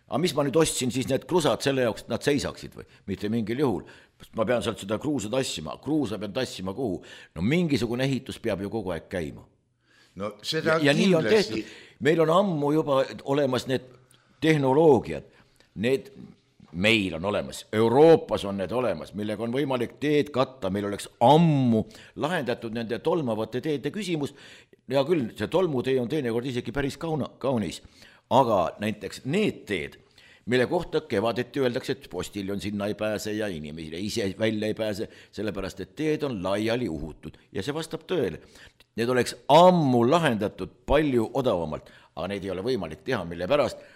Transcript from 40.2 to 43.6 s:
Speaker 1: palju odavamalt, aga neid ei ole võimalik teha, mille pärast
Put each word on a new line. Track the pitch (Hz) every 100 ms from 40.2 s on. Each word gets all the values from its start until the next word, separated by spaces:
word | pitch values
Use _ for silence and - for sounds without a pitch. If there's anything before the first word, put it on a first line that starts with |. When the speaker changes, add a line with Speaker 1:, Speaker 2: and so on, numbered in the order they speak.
| 160 110 98 - 95 _ -
Speaker 1:
palju | 139 151 120 110
odavamalt, | 135 127 92 80 71 - - _
aga | - 90
neid | 101 95
ei |
ole | 90 110
võimalik | 123 82 78 -
teha, | 123 85
mille | 85 92
pärast | 143